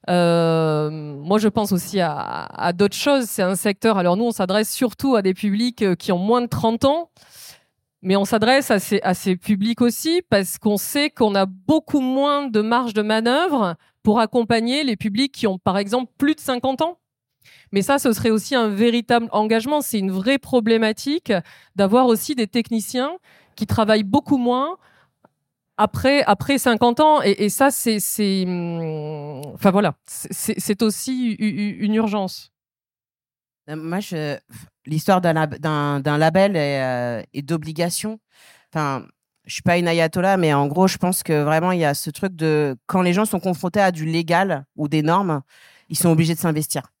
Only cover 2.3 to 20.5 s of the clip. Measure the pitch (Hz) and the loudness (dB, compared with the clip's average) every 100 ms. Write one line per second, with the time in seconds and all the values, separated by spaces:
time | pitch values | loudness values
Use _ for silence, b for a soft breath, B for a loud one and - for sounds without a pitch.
2.3 | 67 - - 160 175 202 - 294 277 233 | -8 -10 -4 -4 2 0 0 0 0 0
3.3 | - 185 190 214 196 226 196 175 185 233 | -2 -2 0 -2 0 0 2 2 2 0
4.3 | 220 180 202 214 - 254 - 269 233 190 | -2 0 0 -2 -2 -4 -2 0 2 2
5.3 | 185 208 202 240 240 202 175 - 175 196 | 0 -2 0 -2 0 0 0 0 -2 2
6.3 | 240 240 - 226 226 269 311 339 _ B | 0 0 -2 0 2 2 0 -4 _ B
7.3 | B B B B B _ _ 185 196 202 | B B B B B _ _ 0 0 2
8.3 | 220 220 262 269 214 - 202 - 180 202 | 2 4 2 2 -2 0 -2 0 -2 -2
9.3 | 180 - 202 214 233 240 - 320 349 - | -2 0 0 0 2 0 0 -2 -2 0
10.3 | 202 190 - 214 208 - 285 294 - 220 | 0 0 -4 -2 -2 -2 -2 -2 0 0
11.3 | 196 190 190 - 320 - 294 254 262 285 | 2 0 -4 0 0 2 -2 0 0 0
12.3 | 285 277 214 220 233 247 208 214 220 226 | 0 0 -2 0 0 0 -2 0 0 2
13.3 | 269 359 285 196 165 _ _ - 214 220 | 2 2 0 -2 -4 _ _ 0 2 2
14.3 | 247 226 233 233 269 294 208 214 202 269 | 0 0 0 0 -2 -2 -2 -4 -2 -4
15.3 | - 220 185 - 190 202 247 254 _ 277 | -2 -2 -2 -2 -2 0 -2 -4 _ 0
16.3 | 311 - 247 262 269 320 359 _ _ _ | 0 -2 -2 -2 -2 -2 -4 _ _ _
17.3 | _ b b b 196 196 277 269 214 226 | _ b b b -2 2 2 2 0 2
18.3 | 220 - 262 220 196 233 233 220 240 226 | 0 0 0 0 2 2 2 2 0 2
19.3 | 214 214 226 226 302 - 220 190 190 196 | -2 2 0 0 -2 0 -2 -2 -2 0
20.3 | 277 - | -2 0